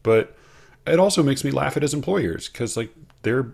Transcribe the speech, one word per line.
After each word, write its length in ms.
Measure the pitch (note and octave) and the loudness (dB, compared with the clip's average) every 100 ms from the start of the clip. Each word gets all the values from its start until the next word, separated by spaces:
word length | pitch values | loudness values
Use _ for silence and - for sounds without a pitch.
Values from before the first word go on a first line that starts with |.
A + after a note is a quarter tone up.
but 320 | - A2 - - - - - _ - | 2 2 2 -8 -20 -20 -20 _ 0
it 120 | E3 | 4
also 220 | G3 F#3+ | 4 4
makes 200 | C#3+ C3+ | 2 2
me 80 | C#3+ | -2
laugh 240 | C3 C#3+ D3 | -2 -2 -2
at 60 | |
his 120 | D3 | -2
employers, 540 | D3 F3 G3 G2 E2 - | -2 -2 -2 -2 -6 -10
'cause, 280 | - A2+ - | -8 -6 -6
like, 160 | A2 - - _ | -8 -10 -20 _
they're, 280 | A2 B2 A#2+ | -2 -2 -2